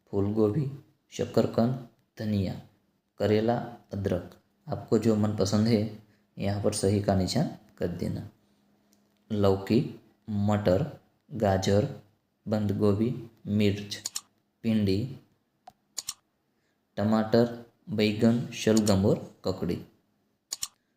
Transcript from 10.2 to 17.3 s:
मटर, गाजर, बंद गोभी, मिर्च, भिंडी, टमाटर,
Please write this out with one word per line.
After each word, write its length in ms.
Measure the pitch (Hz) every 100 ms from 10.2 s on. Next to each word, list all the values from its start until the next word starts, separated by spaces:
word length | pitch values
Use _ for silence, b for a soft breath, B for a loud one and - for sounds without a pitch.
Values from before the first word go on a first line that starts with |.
| -
मटर, 680 | 104 104 104 104 90 160 - _ _ _
गाजर, 560 | 131 104 95 98 101 147 - - _ _ _ -
बंद 320 | 107 104 101
गोभी, 520 | 104 101 117 139 - - -
मिर्च, 500 | 104 104 104 - - - - - _ _ _
भिंडी, 540 | 117 110 101 95 131 - _ _ _ _ - _ _ - - - _ _ _ _ _ _ _ -
टमाटर, 680 | 107 110 107